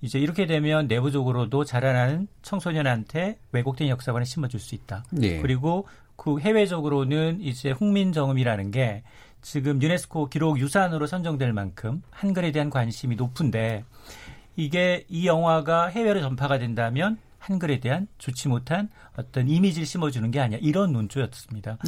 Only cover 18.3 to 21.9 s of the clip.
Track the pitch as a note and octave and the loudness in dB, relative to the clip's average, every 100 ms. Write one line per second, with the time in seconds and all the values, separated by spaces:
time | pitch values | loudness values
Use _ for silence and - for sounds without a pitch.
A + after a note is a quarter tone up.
18.3 | B2+ D3 B2 B2+ E3+ G#3 - - - B2 | -4 0 -2 0 -2 -2 -8 -16 -12 -6
19.3 | - B2+ D#3+ G3 E3 D#3 F3+ D#3 B2 A2 | -2 2 4 4 2 -4 -2 -2 0 -2
20.3 | C3 B2 G#2+ D3+ E3+ G3 B2 G#2+ C3+ B2+ | 0 0 0 0 2 2 2 -2 -2 -4
21.3 | - - G#2+ G#2 A2 D#3+ | -6 -12 -10 -8 -6 2